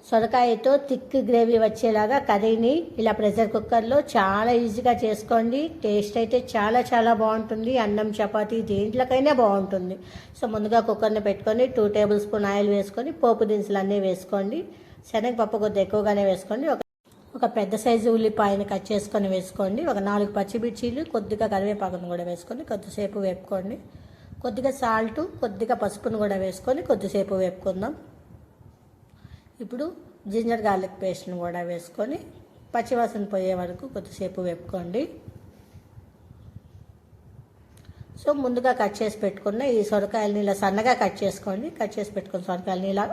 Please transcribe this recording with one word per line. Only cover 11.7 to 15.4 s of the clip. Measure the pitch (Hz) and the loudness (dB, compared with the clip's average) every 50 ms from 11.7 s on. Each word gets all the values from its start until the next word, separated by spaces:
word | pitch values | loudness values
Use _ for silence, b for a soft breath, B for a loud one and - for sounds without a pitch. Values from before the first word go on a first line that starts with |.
| 254 | 4
టూ | 240 208 208 208 | 2 2 4 4
టేబుల్ | 214 208 202 208 208 208 | 4 4 4 4 2 2
స్పూన్ | - - 214 202 202 | 0 0 0 0 2
ఆయిల్ | 202 202 202 208 202 | 2 2 4 4 4
వేసుకొని | 202 196 202 - - 247 311 320 - - | 2 0 -2 -4 -6 -6 -6 -2 4 4
పోపు | 240 220 220 233 202 | 4 6 6 4 2
దినుసులు | 214 208 196 202 202 196 190 | 2 0 0 0 0 0 2
అన్నీ | 196 202 202 196 | 2 0 2 2
వేసుకోండి. | 190 180 180 - - - 196 196 202 240 330 381 - B B B B B B B - | 0 0 -2 -4 -4 -2 -2 -2 -2 -4 -6 -8 -10 B B B B B B B -4
శనగపప్పు | - 226 214 247 240 226 | -4 0 0 0 0 0